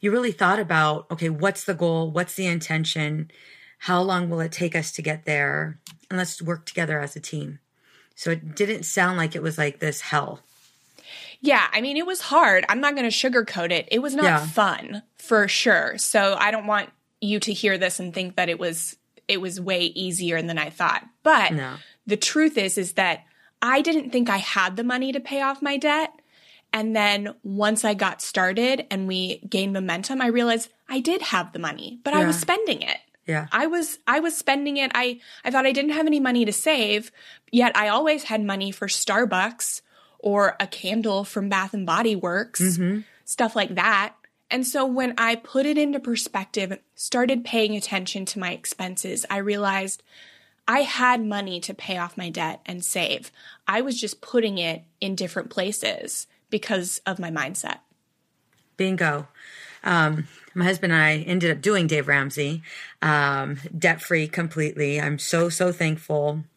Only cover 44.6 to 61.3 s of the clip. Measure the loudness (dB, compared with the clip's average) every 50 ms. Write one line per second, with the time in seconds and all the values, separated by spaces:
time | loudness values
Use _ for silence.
44.6 | -2 -2 0 0 0 0 0 0 0 -2 0 0 2 2 2 0 -4 -2 0 0
45.6 | 2 2 2 2 2 2 0 -4 -2 -2 -4 -2 -4 -4 -4 -6 -6 -4 -4 -4
46.6 | -4 -4 -6 -10 _ _ _ -12 -10 -4 0 0 2 2 2 0 -2 -2 0 2
47.6 | 2 2 0 -2 -4 -4 -4 -4 -4 -4 -6 -6 -6 -6 -6 -6 -6 -6 -8 -8
48.6 | _ -10 -8 _ -8 -8 -6 -8 -6 -6 -6 -6 -4 -4 -4 -2 0 -2 -2 0
49.6 | 0 0 0 0 -2 -4 -8 -10 _ _ _ -20 -20 -20 -20 -20 _ _ _ _
50.6 | _ 0 2 2 2 2 0 2 4 4 4 4 2 -2 -2 -4 -4 -4 -6 -6
51.6 | -8 -8 -10 -10 -8 -6 -4 -4 -4 -6 -6 -8 -10 -8 -4 -4 -4 -4 -4 -8
52.6 | _ -12 -10 -8 -6 -4 -2 -2 0 0 -2 -4 -6 -12 _ -20 -20 -20 -20 -10
53.6 | _ 0 0 0 0 0 -2 -4 -4 -6 -8 _ -14 -2 0 0 2 2 -2 -2
54.6 | -2 -2 -4 -6 -10 _ _ _ -6 -6 -4 -4 -4 -4 -4 -6 -8 -6 -4 -4
55.6 | -2 -2 -2 -2 -2 -4 -4 -4 -8 -8 -8 -10 -10 _ _ _ _ _ -4 -4
56.6 | -2 -2 -2 -2 -2 -4 -6 -6 _ -6 -6 -6 -6 -8 -6 -6 -6 -6 -6 -8
57.6 | -6 -6 -8 -8 _ _ _ _ _ _ _ _ _ _ _ _ _ _ _ _
58.6 | _ _ _ _ 0 0 2 2 2 2 2 0 -6 -10 _ -20 -20 -20 -20 -20
59.6 | -20 -20 -20 -8 -2 2 4 4 4 4 2 0 -4 -8 -10 -20 -20 -12 _ 2
60.6 | 2 2 2 2 2 2 4 6 6 6 4 2 0 -2